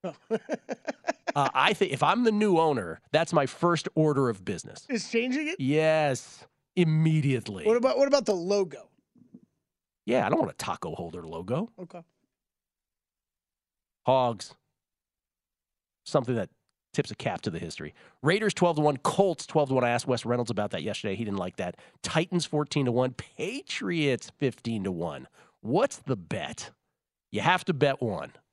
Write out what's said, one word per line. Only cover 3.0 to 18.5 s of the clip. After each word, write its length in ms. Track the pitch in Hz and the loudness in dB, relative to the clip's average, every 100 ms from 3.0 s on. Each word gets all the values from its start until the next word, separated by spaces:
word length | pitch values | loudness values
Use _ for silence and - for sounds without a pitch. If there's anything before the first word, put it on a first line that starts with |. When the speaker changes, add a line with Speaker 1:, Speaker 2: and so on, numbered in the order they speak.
| _ | _
Speaker 2:
that's 200 | 156 165 | 0 2
my 120 | 165 135 | 2 2
first 420 | - 175 165 - | 2 2 2 0
order 360 | - 156 139 127 | 2 2 4 0
of 140 | 101 | 0
business. 440 | 90 87 - - - | -6 -8 -8 -18 -6
Speaker 1:
Is 180 | 233 - | -6 0
changing 360 | 233 254 269 311 | -2 0 -2 -4
it? 100 | 381 | -2
Speaker 2:
Yes, 840 | 131 151 156 156 151 127 - - - _ _ - | 0 4 4 4 2 -2 -8 -20 -20 _ _ 2
immediately. 880 | 165 156 160 156 147 127 - 190 214 | 4 6 4 4 2 0 -2 -2 2
Speaker 1:
What 120 | 240 | 4
about, 220 | 254 247 | 2 4
what 80 | 277 | 4
about 180 | 277 220 | 4 2
the 80 | |
logo? 560 | 190 175 202 180 - - _ _ _ - - _ _ _ _ _ _ - | -2 0 0 0 -6 -20 _ _ _ -20 -20 _ _ _ _ _ _ -2
Speaker 2:
Yeah, 180 | 240 101 | 0 2
I 40 | |
don't 100 | 339 | 0
want 100 | - | 0
a 60 | - | -4
taco 400 | - 82 82 78 | -8 -6 -6 -8
holder 260 | 85 90 | -8 -10
logo. 480 | 82 85 90 131 233 - | -10 -10 -4 -4 -4 -12
Speaker 1:
Okay. 220 | 175 180 165 _ _ _ _ _ _ _ _ _ _ _ _ _ _ _ _ _ _ _ - | -16 -18 -20 _ _ _ _ _ _ _ _ _ _ _ _ _ _ _ _ _ _ _ 2
Speaker 2:
Hogs. 480 | 131 123 110 - - _ _ _ _ _ _ _ _ _ _ _ _ _ _ - | 2 2 -2 -12 -20 _ _ _ _ _ _ _ _ _ _ _ _ _ _ -2
Something 300 | 151 120 120 | -2 0 -4
that 140 | 92 _ _ _ _ | -4 _ _ _ _
tips 180 | - - | -4 -4
a 40 | - | -6
cap 260 | - 98 | -6 -4
to 100 | - | -6
the 80 | 82 | -6
history. 340 | 82 - 78 _ - _ | -10 -10 -12 _ -20 _
Raiders 320 | 139 202 208 | 0 2 0